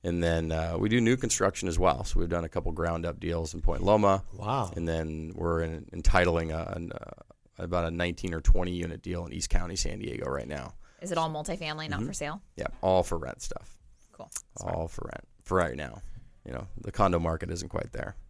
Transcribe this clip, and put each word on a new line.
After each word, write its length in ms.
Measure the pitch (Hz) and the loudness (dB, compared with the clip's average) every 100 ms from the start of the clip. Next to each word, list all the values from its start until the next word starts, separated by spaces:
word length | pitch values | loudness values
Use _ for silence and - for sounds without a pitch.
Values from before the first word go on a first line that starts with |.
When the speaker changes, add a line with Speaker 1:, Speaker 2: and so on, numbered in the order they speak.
Speaker 1:
And 200 | 90 87 | 0 0
then, 280 | 85 82 80 | 2 2 0
uh, 260 | 80 82 85 | -2 -2 0
we 100 | 104 | 2
do 120 | 120 | 4
new 160 | 113 131 | 4 2
construction 500 | 120 - 98 - 92 | 2 2 2 2 -2
as 120 | 82 | 4
well. 240 | 90 65 | 4 4
So 160 | - - | 2 2
we've 100 | 85 | 4
done 140 | 85 | 0
a 60 | 82 | 0
couple 220 | - 82 | -2 -2
ground-up 460 | 80 82 82 82 78 | 0 0 0 -2 -4
deals 360 | 82 82 78 82 | -2 -2 -2 2
in 60 | |
Point 200 | 82 85 | 2 4
Loma. 420 | 90 107 101 98 - - | 6 6 8 4 0 -8
Speaker 2:
Wow. 340 | 101 131 98 85 | -2 -2 -2 -4
Speaker 1:
And 120 | 82 | -2
then 440 | 82 80 78 80 | 0 -2 -4 -8
we're 280 | 80 85 82 | -4 0 0
in, 260 | 82 80 - | 0 -4 -10
entitling 600 | 87 85 92 90 82 82 | 2 4 6 6 4 0
a, 200 | 80 82 90 | -4 -4 -6
an, 160 | 85 | -8
uh, 320 | - - - - - _ - | -10 -12 -18 -20 -20 _ -10
about 280 | 87 87 82 | -4 0 0
a 60 | |
nineteen 440 | 85 87 85 - 82 | 0 -2 -2 -4 2
or 60 | |
twenty 300 | - - 90 | 8 8 6
unit 280 | 90 85 80 | -2 -6 -8
deal 240 | 90 87 85 | -6 -6 -6
in 80 | |
East 160 | - - | -6 2
County, 260 | 90 87 95 | 2 2 -2
San 220 | - 95 | -2 -4
Diego 320 | 104 58 - | -6 -6 -4
right 180 | 69 64 | -4 -6
now. 280 | 73 64 - - _ | -8 -8 -14 -20 _
Speaker 3:
Is 100 | 180 | -6
it 60 | 165 | -2
all 140 | 160 | -2
multifamily, 580 | 156 151 165 156 156 156 | -4 -6 -6 -6 -8 -6
not 120 | 143 | -4
Speaker 1:
Mm-hmm. 60 | 123 | -4
Speaker 3:
for 60 | |
sale? 260 | - 147 165 - - | -6 -6 -8 -14 -8
Speaker 1:
Yeah, 120 | - - | -8 -2
all 200 | 92 92 | 2 4
for 160 | 90 82 | 2 -2
rent 240 | 62 - | -6 -8
stuff. 380 | - - - - - - _ | -8 -10 -12 -20 -20 -20 _
Speaker 3:
Cool. 180 | - - - - - | -20 -12 -12 -12 -10
Smart. 160 | 85 85 | -6 -4
Speaker 1:
All 120 | 82 | -4
for 220 | - - | -6 -10
rent 160 | - - - | -10 -16 -20
for 160 | - 92 | -2 0
right 180 | 85 62 | 0 -2
now. 280 | 71 55 - - - - - | -8 -10 -12 -12 -14 -18 -10
You 60 | |
know, 140 | 64 95 - | -10 -8 -8
the 120 | - | -8
condo 260 | - 98 87 | 2 4 4
market 320 | 82 82 85 | 2 -2 -4
isn't 200 | 85 78 | -6 -4
quite 220 | - - | -6 -6
there. 240 | - - - - | -6 -8 -10 -16